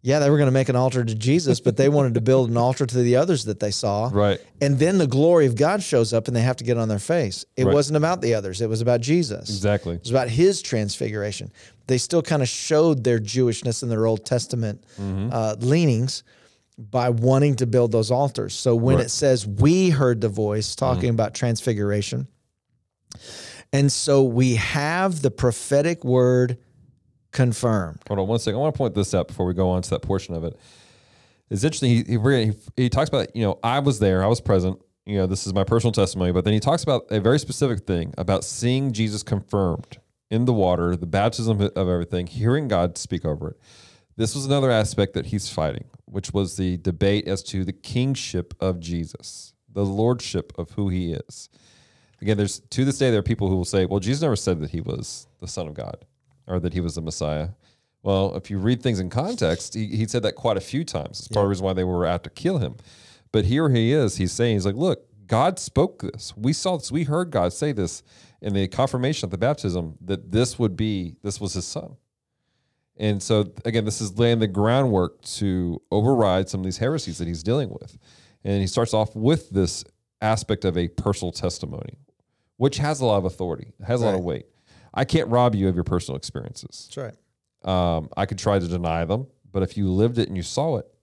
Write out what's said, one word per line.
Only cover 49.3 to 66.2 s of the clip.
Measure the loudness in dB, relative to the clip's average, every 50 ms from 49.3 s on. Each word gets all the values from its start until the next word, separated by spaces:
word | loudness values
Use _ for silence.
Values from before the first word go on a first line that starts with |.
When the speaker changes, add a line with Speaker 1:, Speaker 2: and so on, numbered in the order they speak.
| -18 -18 -20 -20 _ _ _ _
Speaker 2:
the | -4 -4 -2
lordship | -2 0 2 2 2 2 0 -4 -6 -6 -6 -6 -6 -12
of | -12 -12 -10
who | -6 -6 -4 -2
he | -2 -2 -4 -4
is. | -6 -8 -10 -14 -18 -20 -20 _ _ _ _ _ _ _ _ _ _ _ _ _ _ _
Again, | -2 0 2
there's, | 2 0 -2 -2 -8 _ _
to | -2 0 0
this | 0 0
day, | 2 2 2
there | 2 2
are | 0
people | 0 -2 0 0 0
who | 0
will | 0 -2
say, | 0 0 0 0
"Well, | 2 0 -2
Jesus | 0 -2 -2 0
never | 0 0 0
said | 0 0 -2 -2 -2
that | -4 -6
he | -6 -6
was | -6 -6 -8 -8 -8 -12 -14 -16 -16 _ _ _
the | -14 -12
Son | -10 -10 -10
of | -10 -10
God | -12 -12 -12 -12 -16 -18 _ _ _ _ _ _ _ _
or | -6 -4 -2
that | -2 -2
he | -2 -2
was | -4 -2 -4
the | -6
Messiah." | -8 -8 -6 -4 -4 -2 -2 -2 -4 -6 -8 _ _ _ _ _ _ _ _ _
Well, | -2 0 0 2 0 0 -2
if | -6 -8 -6
you | -6 -2
read | 0 0 0 0
things | 0 -2 -2 -2
in | -4 -4
context, | -4 -4 -4 -4 -4 -2 0 0 0 -2 -6 -10 -6
he, | -6 -6 -4
he | -2 -2 -2
said | 0 -2 -2
that | -2 -2 -4
quite | -2 0 0 0
a | 0
few | -2 -4 -6 -6 -4
times. | -4 -6 -6 -6 -6 -12 -14
It's | -10 -2
part | 0 2
of |
the | 2
Speaker 1:
Yeah. | 2
Speaker 2:
reason | 2 0 -2
why | -2
they | 0 0 0
were | 0 0 0 0
out | 0 0 -2 -4
to | -10
kill | _ -4 -2 -2 0 0
him. | -2 -4 -6 -12 -20 -20 -20 -20 -20 -20 -20 _ _ _
But | 0 2 2
here | 2 2 2 2 4
he | 4 4 4 4
is, | 4 4 2 2 0
he's | -2 -4 -4
saying, | 0 0 0 2 2
he's | 2 0
like, | -2 -2
"Look, | 0 0 0 -2 -2 _ _ _ -20 -6
God | -2 0 2 2 2 0 -4
spoke | -12 -2 _ 0 0 0 -2 -10
this. | -12 -10 -10 -12